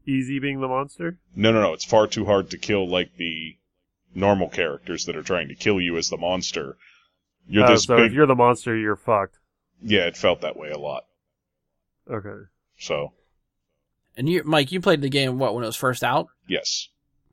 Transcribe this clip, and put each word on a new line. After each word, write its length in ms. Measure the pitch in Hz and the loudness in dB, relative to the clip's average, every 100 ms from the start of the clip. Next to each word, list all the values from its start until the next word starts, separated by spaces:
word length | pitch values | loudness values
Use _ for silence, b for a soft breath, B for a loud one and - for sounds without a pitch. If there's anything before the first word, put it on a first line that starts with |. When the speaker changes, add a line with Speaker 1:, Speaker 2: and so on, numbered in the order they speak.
| - | -4
Speaker 1:
easy 340 | 135 127 139 | -2 -2 -4
being 200 | 139 135 | -4 -4
the 80 | 131 | -2
monster? 500 | 127 143 - 170 175 _ - | -2 -4 -6 -10 -10 _ 0
Speaker 2:
No, 160 | 107 | 2
no, 80 | 113 | 4
no. 120 | 95 | 2
It's 120 | 80 - | 0 2
far 220 | 110 107 | 4 4
too 180 | 113 101 | 2 2
hard 240 | 98 90 | 2 0
to 80 | 87 | -6
kill, 320 | - 104 90 | -2 -2 0
like, 260 | 90 90 - | -2 -2 -6
the 420 | 85 80 80 - _ _ _ _ _ | -10 -8 -12 -18 _ _ _ _ _
normal 360 | 92 98 98 82 | 0 2 2 0
characters 560 | - 82 71 - 82 - | -2 -2 -4 -8 -8 -6
that 100 | 82 | -8
are 80 | |
trying 240 | 76 87 71 | -4 -4 -4
to 60 | - | -4
kill 240 | 110 98 | 0 0
you 180 | 87 82 | 0 -2
as 120 | 80 | -4
the 80 | 80 | -4
monster. 600 | 85 92 - 85 69 - b b b b b _ - | -4 -4 -4 -6 -8 -12 b b b b b _ -2
You're 180 | 101 123 | 4 6
Speaker 1:
Oh, 60 | |
Speaker 2:
this 120 | 117 - | 6 4
Speaker 1:
so 100 | 117 | 4
Speaker 2:
big 100 | 113 | 4
Speaker 1:
if 60 | |
you're 120 | 131 147 | 4 4
the 100 | 123 | 6
monster, 400 | 120 120 120 113 | 4 2 -2 -2
you're 200 | 107 101 | -2 -4
fucked. 400 | - 107 95 _ _ _ _ _ | 0 0 -2 _ _ _ _ _
Speaker 2:
Yeah, 260 | 113 101 87 | 0 2 2
it 100 | - | 0
felt 240 | 92 85 | 0 2
that 160 | 76 - | -2 -8
way 140 | 76 | -10
a 60 | 76 | -10
lot. 280 | 73 65 - _ _ _ _ _ _ _ _ _ - | -8 -10 -12 _ _ _ _ _ _ _ _ _ -12
Speaker 1:
Okay. 380 | 113 101 101 98 _ _ - | -12 -12 -16 -20 _ _ -14
Speaker 2:
So. 340 | - 73 73 _ _ _ _ _ _ _ _ _ _ - | -6 -6 -6 _ _ _ _ _ _ _ _ _ _ -6
Speaker 3:
And 100 | 139 | -2
you, 160 | 180 | 0
Mike, 280 | 147 156 135 | 2 0 0
you 100 | 185 | 0
played 200 | 190 156 | 2 2
the 80 | 139 | 2
game, 280 | 139 131 127 | 0 0 0
what, 160 | 127 | -2
when 100 | 117 | -2
it 40 | 113 | -4
was 80 | - | -4
first 260 | 131 123 | -2 -2
out? 240 | 120 143 170 _ - | 0 -2 -2 _ -6
Speaker 2:
Yes. 420 | - - - - _ _ _ _ | -6 -4 -8 -10 _ _ _ _